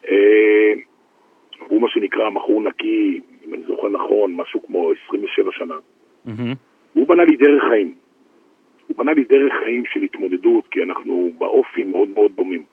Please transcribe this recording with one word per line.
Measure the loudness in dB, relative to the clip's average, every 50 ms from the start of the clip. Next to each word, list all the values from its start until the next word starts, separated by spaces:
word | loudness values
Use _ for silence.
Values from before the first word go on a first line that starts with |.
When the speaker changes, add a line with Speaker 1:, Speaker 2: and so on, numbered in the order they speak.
| _ 0
Speaker 1:
אה, | 2 4 6 6 6 6 6 6 4 4 4 4 2 -2 -6 _ _ _ _ _ _ _ _ _ _ _ _ _ -20 -20 -8 -2
הוא | 0 0
מה | 0 0
שנקרא | -2 -2 -4 -2 -2 -2 -2 -2
מכור | -4 -6 -2 -2 -2 -2
נקי, | -2 -4 -8 -6 -6 -4 -2 0 0 -2 -2 -6 -10 _ _ _ _ -14
אם | -14
אני | -14 -10 -8
זוכר | -8 -6 -4 -4
נכון, | -4 -4 -2 0 2 2 2 0 -2
משהו | -6 -10 -6 -8 -8 -8
כמו | -4 -4 -2 0 0
עשרים | -2 -2 -4 -6 -6 -6 -6
ושבע | -4 -2 -2 -2 -2
שנה. | -2 -8 -10 -10 -10 -14 _ _ _ _ _ _ _ _ _
Speaker 2:
מהמם. | -14 -10 -6 -6 -6 -6 -8 _ _ _ _ _ _ _
Speaker 1:
הוא | -2 2 2
בנה | 4 4 6
לי | 4 6
דרך | 6 6 6 6 4 4 2
חיים. | 2 2 0 -2 -6 _ _ _ _ _ _ _ _ _ _ _ _ _ _ _ _ _ _ _
הוא | -8 -4
בנה | -2 0 0
לי | 0 2
דרך | 2 2 2 2 2 -2 -2 -4
חיים | -4 -4 -4 -6 -6 -6
של | -6
התמודדות, | -6 -6 -6 -6 -6 -4 -4 0 2 2 2 2 0 _
כי | -6 -6 -4
אנחנו | -4 -6 -10 -8 -6 -4 -4 -4 -4 -4 -6
באופי | -6 0 2 0 0 0 -4 -6 -6
מאוד | -4 0 -2 -2 -2
מאוד | 2 0 0 0 2
דומים. | -2 -6 -6 -6 -10 -10 _